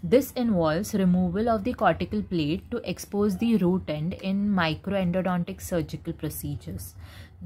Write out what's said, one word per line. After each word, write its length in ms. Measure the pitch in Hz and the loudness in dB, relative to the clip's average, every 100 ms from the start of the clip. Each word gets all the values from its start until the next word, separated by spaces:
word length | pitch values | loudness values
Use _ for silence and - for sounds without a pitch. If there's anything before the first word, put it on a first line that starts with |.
This 300 | 170 226 277 | 6 4 4
involves 600 | - 240 190 160 156 202 | -2 2 4 4 2 0
removal 540 | 214 185 180 180 180 233 | 2 4 4 2 0 0
of 160 | 220 | 0
the 120 | 202 247 | -2 2
cortical 480 | 208 165 180 214 | 2 2 0 -4
plate 460 | 196 175 147 180 - | -2 0 0 -2 -4
to 100 | 240 | -8
expose 540 | - 180 - 202 208 180 | -6 -8 -6 0 0 2
the 180 | 233 220 | 2 4
root 280 | 180 185 - | 4 2 -2
end 280 | 151 156 196 | -4 -4 -4
in 340 | 190 196 202 | -2 0 2
microendodontic 1120 | 196 165 156 - 196 180 180 185 180 170 190 | 2 2 0 -2 0 2 0 0 0 -2 -6
surgical 500 | - 180 147 151 - | -4 -4 -2 -6 -8
procedures, 800 | 160 156 147 151 143 - 185 - - - - - - | -6 -6 -6 -8 -8 -8 -12 -12 -16 -20 -18 -20 -16